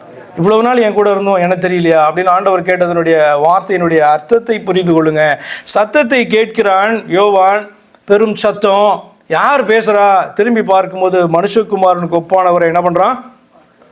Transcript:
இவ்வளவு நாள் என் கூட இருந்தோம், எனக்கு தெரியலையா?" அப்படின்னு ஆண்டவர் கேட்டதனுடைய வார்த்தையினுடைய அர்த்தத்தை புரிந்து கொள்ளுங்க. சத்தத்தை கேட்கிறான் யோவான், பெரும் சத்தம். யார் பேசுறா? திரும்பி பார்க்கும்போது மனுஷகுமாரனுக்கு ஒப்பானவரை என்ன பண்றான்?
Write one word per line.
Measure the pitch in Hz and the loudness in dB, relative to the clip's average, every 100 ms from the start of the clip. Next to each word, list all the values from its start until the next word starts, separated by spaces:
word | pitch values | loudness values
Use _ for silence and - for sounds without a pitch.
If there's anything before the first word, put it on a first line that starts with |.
| - - - - | -20 -20 -16 -4
இவ்வளவு | 180 220 | 0 2
நாள் | 240 254 | 2 0
என் | 214 | 0
கூட | 196 208 | 2 0
இருந்தோம், | 196 196 | 0 0
எனக்கு | 190 175 180 180 | 0 0 -2 -2
தெரியலையா?" | 180 170 160 151 | 0 2 2 2
அப்படின்னு | 165 185 | 0 0
ஆண்டவர் | 180 196 185 | 0 0 -2
கேட்டதனுடைய | 175 180 175 170 165 160 151 147 | -2 -2 0 0 0 2 2 2
வார்த்தையினுடைய | 160 185 185 185 170 160 | 2 0 0 -2 0 2
அர்த்தத்தை | 147 151 - 233 233 214 | 2 0 0 -2 -2 -6
புரிந்து | 190 185 175 160 | -2 -2 2 2
கொள்ளுங்க. | 160 156 151 139 - - | 2 0 -2 -2 -8 -10
சத்தத்தை | - - 311 302 240 262 220 | -4 -2 0 0 0 0 0
கேட்கிறான் | 220 220 220 202 190 208 226 - | 0 0 -2 0 0 0 -4 -2
யோவான், | 170 208 196 185 208 208 - _ _ | 0 2 2 2 0 -6 -18 _ _
பெரும் | - 202 220 208 | 0 0 2 0
சத்தம். | 208 202 208 196 208 175 - _ _ | -2 -2 0 2 0 -2 -8 _ _
யார் | 165 220 285 202 | -2 0 0 0
பேசுறா? | 220 208 202 202 190 156 | 0 0 2 2 2 -2
திரும்பி | - 226 226 | -2 0 0
பார்க்கும்போது | 196 190 185 185 185 185 170 | 2 0 0 -2 -2 0 0
மனுஷகுமாரனுக்கு | 165 196 226 208 196 185 175 170 170 | 0 0 -2 -2 0 0 0 -2 -4
ஒப்பானவரை | 170 190 185 175 | 0 0 2 2
என்ன | 170 170 | 0 0
பண்றான்? | 175 170 202 247 - - _ _ _ _ _ | 0 0 0 -2 -10 -20 _ _ _ _ _